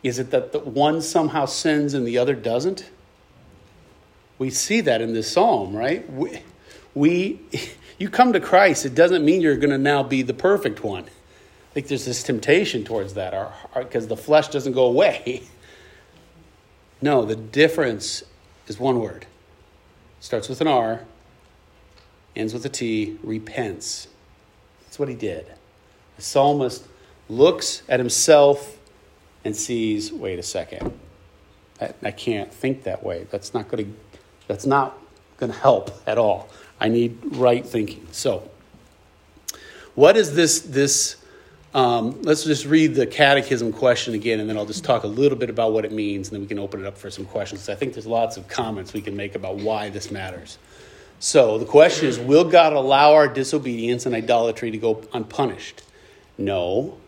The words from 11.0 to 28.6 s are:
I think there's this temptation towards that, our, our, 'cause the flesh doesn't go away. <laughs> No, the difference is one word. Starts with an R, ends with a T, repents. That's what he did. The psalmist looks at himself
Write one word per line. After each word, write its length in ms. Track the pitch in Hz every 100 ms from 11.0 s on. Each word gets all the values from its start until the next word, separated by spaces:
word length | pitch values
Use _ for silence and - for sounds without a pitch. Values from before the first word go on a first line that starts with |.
I 720 | - - _ _ _ _ _
think 120 | 143 139
there's 180 | 135
this 180 | 127 120
temptation 640 | - 120 123 165 208 120
towards 300 | 101 113 98
that, 180 | 98 92
our, 200 | 95 104 - -
our, 100 | 127
'cause 240 | 123 123 110
the 80 | 110
flesh 320 | - 151 147
doesn't 240 | 143 131
go 120 | 127
away. 580 | 127 123 208 - 123 127 -
<laughs> 60 | - - - - - _ _ _ _ _ _ _ _ _ _
No, 200 | 139 135
the 100 | 110
difference 880 | 110 110 139 160 165 135 104 - - - _ _ _ -
is 100 | 101
one 220 | 131 123
word. 260 | 107 90 - _ _ _ _ _ _ _ _ _
Starts 280 | - 113 -
with 120 | 127
an 80 | 160
R, 320 | 131 113 113 - _ _ _ _ _ _ _ _ _ _ _ _ -
ends 180 | 110
with 100 | 117
a 40 | 135
T, 500 | - 120 110 107 -
repents. 840 | 110 110 - - 110 87 - - - _ _ _ _ _ _ _ _
That's 60 | -
what 100 | 139
he 60 |
did. 320 | 120 107 82 76 - _ _ _ _ _ -
The 60 |
psalmist 640 | - 143 135 143 127 - - - - _ -
looks 520 | 113 156 175 - - -
at 100 | 127
himself 800 | 120 - - 151 143 143